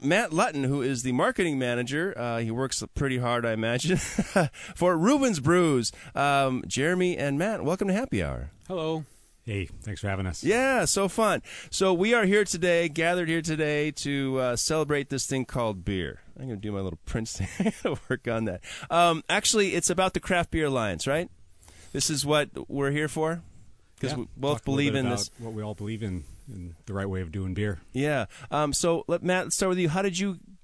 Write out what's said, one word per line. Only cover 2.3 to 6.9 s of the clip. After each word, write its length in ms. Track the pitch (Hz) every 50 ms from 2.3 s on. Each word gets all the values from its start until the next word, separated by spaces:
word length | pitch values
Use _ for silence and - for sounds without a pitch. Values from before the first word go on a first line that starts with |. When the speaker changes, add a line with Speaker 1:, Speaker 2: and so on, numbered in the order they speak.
| 117 117
Speaker 1:
he 120 | 117 113
works 320 | 113 120 135 127 - - - - -
pretty 240 | - 143 135 131 123
hard, 260 | 123 120 120 120 117
I 60 | 117
imagine, 440 | 110 110 113 113 120 123 - 160 185
<laughs> 800 | - - - - - - - - 202 165 131 - - - - -
for 220 | - 170 180 180
Reuben's 440 | 156 170 233 294 285 269 247 202 147
Brews. 520 | 123 156 175 180 175 160 139 123 113 - - - - - -
Um, 480 | - 139 143 139 139 135 131 127 123 -
Jeremy 500 | 92 - 120 139 165